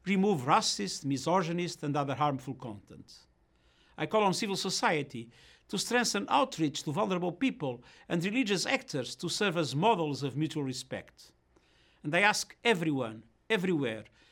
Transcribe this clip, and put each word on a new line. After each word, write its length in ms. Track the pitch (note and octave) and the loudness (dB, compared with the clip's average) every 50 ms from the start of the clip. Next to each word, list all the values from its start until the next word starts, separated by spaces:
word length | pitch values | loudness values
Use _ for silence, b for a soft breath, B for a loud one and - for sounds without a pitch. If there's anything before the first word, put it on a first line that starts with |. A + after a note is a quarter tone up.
| b | b
remove 360 | F#3 G3+ F#3 F#3+ G#3+ G3 C#3+ | 0 2 4 4 4 4 2
racist, 640 | A#2+ C3+ F3 A3 G#3+ - - - G3+ F#3 - - - | 4 4 4 4 4 2 0 -2 -4 -6 -6 -6 -4
misogynist 800 | C#3 C#3 B2+ - D#3+ E3+ F#3+ F3 D#3+ E3+ F3 F3 E3 - - - | -2 -2 -2 0 2 2 2 2 0 -2 -2 -4 -4 -6 -6 -4
and 120 | D3 C#3+ D3 | -2 -2 0
other 180 | C#3 C3+ C3+ | 0 -2 0
harmful 380 | C3 D3+ D3 C#3 B2+ - - C3 | 0 0 0 0 -2 -4 -8 -10
content. 600 | - - A#2+ G2+ G2+ - - - - - - - - - _ _ _ _ _ _ b b b b b b b b b | -10 -10 -12 -12 -12 -16 -20 -20 -20 -20 -20 -20 -20 -20 _ _ _ _ _ _ b b b b b b b b b
I 80 | D#3 | -4
call 180 | D3 - A3 G#3+ | 0 2 2 4
on 100 | G3 F3 | 4 2
civil 240 | - A#3 G3+ G3 - | 0 -2 -2 -2 -2
society 720 | - F#3+ F3+ - - A3 F3 D3+ - - - A#2 A2+ - B B B B B B B B | -2 -2 -2 0 2 2 2 0 -2 -4 -8 -12 -12 -14 B B B B B B B B
to 100 | - F#3+ | -4 -4
strengthen 500 | - - A#3 B3 A#3 A3+ - G3+ G3+ - | -2 0 2 2 2 2 0 -2 0 2
outreach 540 | - C4+ C4+ C4+ - - D#3+ D3 - - - | 4 4 4 2 0 0 -2 -2 -2 -4 -6
to 80 | D#3+ | -4
vulnerable 400 | C#3 F3 A3 G3+ F#3 F3 F3 F3+ | -2 0 0 0 0 0 -2 -2
people 520 | E3+ - C4+ B3+ - - D3+ C3+ B2 A#2 B B B B B B | -2 0 0 -2 0 -2 -4 -6 -6 -8 B B B B B B
and 160 | E3 F3 D#3+ | -2 0 0
religious 420 | G3+ G#3 C4 C4 G3+ G3+ E3+ - | 0 0 0 2 2 2 0 0
actors 500 | - C3+ C3 - - - C#3 A#2+ - - | 0 -2 -2 -2 -4 -6 -6 -4 -6 -8
to 140 | - - E3+ | -8 -6 -4
serve 280 | - - G#3+ G3 D#3 F3 | -2 0 0 2 2 2
as 180 | E3 C3 B2 | 0 0 0
models 480 | C#3+ F3+ A3+ A3 F3+ E3 D3+ C#3 B2+ C#3+ | 2 4 4 4 2 2 -2 -4 -4 -4
of 140 | C#3 A2+ C#3 | -4 -2 -2
mutual 260 | D#3 D#3 - D3+ C#3 | -2 -2 -2 -4 -4
respect. 680 | C3 B2+ C3 - - B2+ G2 - - - - - - _ _ _ _ _ b b b b b b b b b b | -4 -6 -8 -8 -10 -10 -10 -10 -12 -18 -20 -20 -20 _ _ _ _ _ b b b b b b b b b b
And 120 | D3+ D3+ | -2 2
I 60 | F3+ | 4
ask 340 | G#3 G#3 G#3 - - - - _ - | 4 4 4 2 -2 -6 -8 _ 2
everyone, 600 | A#3+ A3+ E3+ E3+ E3 D3 C3+ B2 A2 G#2+ A2 - _ _ _ _ - | 2 4 4 2 0 0 0 -2 -4 -6 -10 -16 _ _ _ _ -2
everywhere, 540 | A3 G3 F3 F#3+ F3+ D3 C#3 A#2 A2 G#2+ G#2 - b b b b | 0 0 2 2 0 2 0 0 -2 -4 -8 -14 b b b b